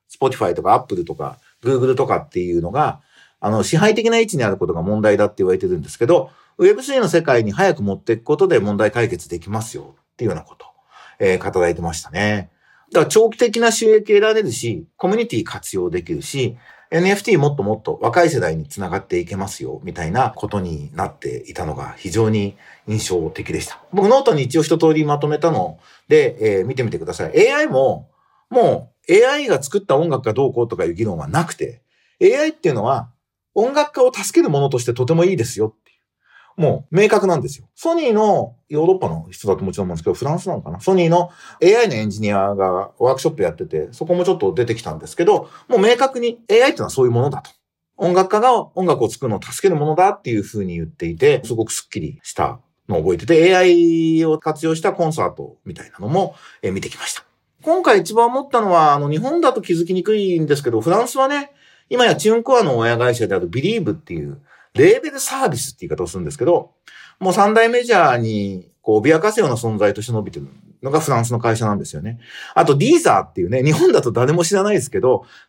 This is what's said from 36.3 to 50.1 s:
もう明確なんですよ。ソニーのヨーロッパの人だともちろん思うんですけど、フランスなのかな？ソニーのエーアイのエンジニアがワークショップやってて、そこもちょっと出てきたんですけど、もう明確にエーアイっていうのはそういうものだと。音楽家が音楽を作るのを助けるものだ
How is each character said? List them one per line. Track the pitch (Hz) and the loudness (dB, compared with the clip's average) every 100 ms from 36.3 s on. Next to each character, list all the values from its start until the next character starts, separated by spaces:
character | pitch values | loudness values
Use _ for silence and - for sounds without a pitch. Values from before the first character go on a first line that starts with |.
| _ _ - | _ _ -2
も | 147 98 - | 0 0 -2
う | 170 | 2
明 | 208 | 4
確 | 214 190 | 4 2
な | 156 | 0
ん | |
で | 139 | -2
す | - | -10
よ。 | - | -20
ソ | _ 330 | _ -2
ニ | 339 | 0
ー | 277 | 0
の | 214 214 160 104 - _ | 2 2 2 -2 -12 _
ヨ | 151 | 0
ー | 175 | 2
ロ | |
ッ | 185 | 2
パ | 98 | -2
の | 80 82 | -6 -12
人 | - 101 | -6 -4
だ | 92 | -2
と | |
も | 95 | -4
ち | 87 | -6
ろ | |
ん | 90 | -6
思 | |
う | |
ん | 82 | -4
で | |
す | |
け | 95 | -4
ど、 | |
フ | 87 | -4
ラ | 139 | -4
ン | 175 | -4
ス | 190 | -6
な | |
の | - | -8
か | - | -10
な？ | 95 | -6
ソ | - | 0
ニ | 190 165 | 2 4
ー | |
の | 175 175 - - - | 2 0 -8 -20 2
エ | 175 | 4
ー | 233 | 6
ア | |
イ | 220 | 4
の | |
エ | 113 | 0
ン | 107 | -4
ジ | 101 | -4
ニ | 104 | -2
ア | 98 98 | 0 0
が | 98 95 92 98 - | 0 0 -2 -6 0
ワ | 123 | 0
ー | |
ク | 135 | 2
シ | 160 | -2
ョ | |
ッ | |
プ | 151 | -2
や | 87 | -4
っ | - | -4
て | 87 | -6
て、 | 78 78 | -6 -6
そ | - 160 | -8 -2
こ | |
も | 180 | 0
ち | 180 | 0
ょ | 175 | 0
っ | |
と | 95 | 0
出 | 87 | 0
て | 117 | -2
き | 113 | -4
た | - | -8
ん | 80 | -12
で | - | -10
す | - | 0
け | 180 | 2
ど、 | 202 - - - | 2 -2 -18 -2
も | 247 | 2
う | |
明 | 214 247 | 4 2
確 | 269 254 | 0 -2
に | 240 233 - | -6 -6 2
エ | 220 | 4
ー | |
ア | 277 | 4
イ | |
っ | |
て | |
い | - | 0
う | |
の | |
は | 107 | -4
そ | 135 | 0
う | 123 | 2
い | |
う | |
も | 117 | 2
の | 143 | -2
だ | 143 | -4
と。 | - _ _ _ _ - | -12 _ _ _ _ -4
音 | 180 | 0
楽 | 180 185 | 2 2
家 | 214 | 2
が | 247 226 - | 4 2 -2
音 | - 180 | -4 -2
楽 | 131 | 0
を | 107 | -2
作 | - 123 | -2 -6
る | |
の | 98 | -6
を | |
助 | - - 190 | -8 -2 0
け | |
る | 156 | 2
も | 151 | 0
の | |
だ | 156 196 | 2 2